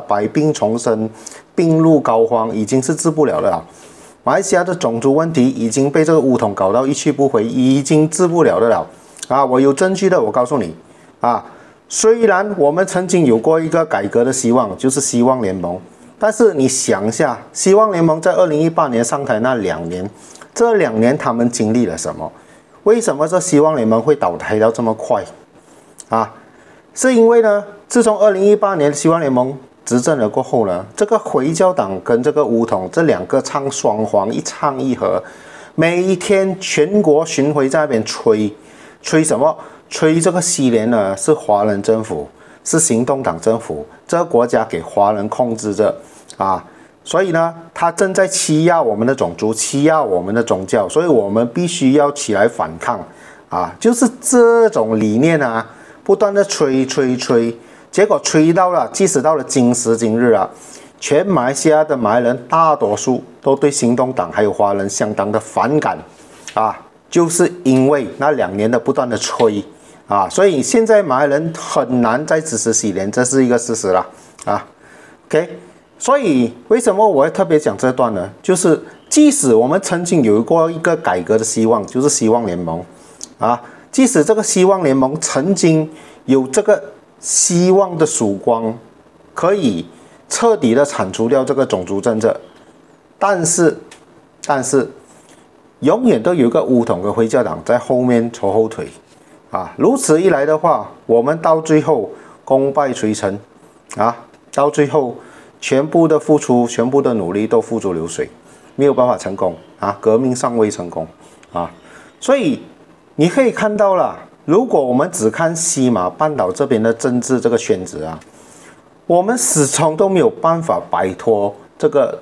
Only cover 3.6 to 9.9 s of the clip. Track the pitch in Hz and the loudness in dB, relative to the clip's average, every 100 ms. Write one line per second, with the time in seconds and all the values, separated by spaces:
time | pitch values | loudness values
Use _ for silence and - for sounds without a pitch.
3.6 | - - - - - - 123 165 196 180 | -8 -20 -20 -20 -20 -8 -2 -2 2 0
4.6 | 180 180 135 113 135 147 165 160 127 131 | 0 -2 -2 0 2 2 0 2 0 0
5.6 | 113 135 139 160 156 160 131 120 107 98 | -2 0 0 2 2 2 2 2 0 0
6.6 | 95 117 135 143 156 131 139 110 113 127 | 0 2 0 -2 -2 0 0 0 -2 0
7.6 | 127 135 139 156 156 165 180 170 131 87 | 2 2 2 2 2 0 0 2 2 2
8.6 | 117 104 - - - - - 139 139 127 | 2 0 -2 -14 -20 -20 -4 0 2 2
9.6 | 139 139 185 | 2 2 0